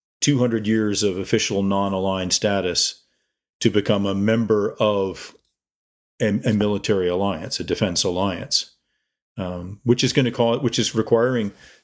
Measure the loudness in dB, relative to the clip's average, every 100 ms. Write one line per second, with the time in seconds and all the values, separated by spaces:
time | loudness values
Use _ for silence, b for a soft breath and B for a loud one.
0 | _ _ 0 2 2 0 0 2 2 0
1 | -2 -2 0 0 2 0 0 0 0 0
2 | 0 -2 -2 -2 0 0 0 -2 -4 -6
3 | _ _ _ _ _ _ 0 2 2 0
4 | 0 0 2 2 2 0 0 0 0 0
5 | -4 -8 -16 -20 _ _ _ _ _ _
6 | _ -2 0 0 2 2 2 0 0 0
7 | 2 0 -2 -4 -6 -8 -4 -2 0 0
8 | -2 -2 -2 -4 -4 -4 -4 _ _ _
9 | _ _ _ -10 -8 -8 -10 -2 0 2
10 | 2 2 0 2 0 2 0 0 0 -2
11 | 2 2 4 0 -4 B B B